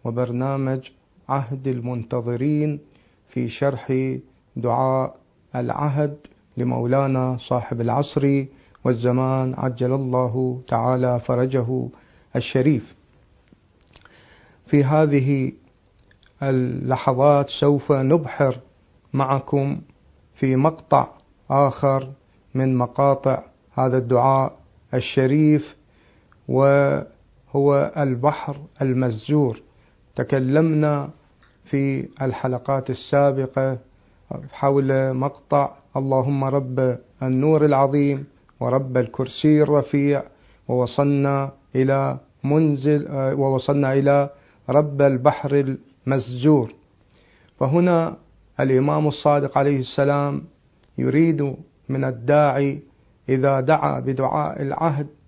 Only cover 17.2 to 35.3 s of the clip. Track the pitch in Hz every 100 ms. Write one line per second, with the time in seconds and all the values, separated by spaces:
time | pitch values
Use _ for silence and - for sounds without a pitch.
17.2 | 143 143 139 - 143 143 - 139 131 170
18.2 | 143 - 135 123 - _ _ _ _ 135
19.2 | 135 139 139 143 139 - - _ _ _
20.2 | _ _ 135 131 151 160 - 139 131 -
21.2 | _ _ - 139 139 - 139 135 127 139
22.2 | _ _ _ 131 135 123 123 - 139 135
23.2 | 139 127 - _ _ - 131 127 117 127
24.2 | 131 135 131 - _ _ _ 127 - -
25.2 | 131 147 151 151 - - _ _ _ _
26.2 | _ _ - 127 139 139 139 143 - _
27.2 | _ _ _ 139 143 139 147 156 143 123
28.2 | 143 147 - 139 151 _ 135 127 127 110
29.2 | - 151 135 110 _ _ _ _ _ -
30.2 | 123 139 127 147 160 156 151 147 143 -
31.2 | _ _ _ _ - 139 139 135 - -
32.2 | 135 120 127 123 - 139 131 117 - 143
33.2 | 143 135 131 - 135 127 _ _ _ _
34.2 | _ - 139 - 139 139 135 135 135 127
35.2 | 139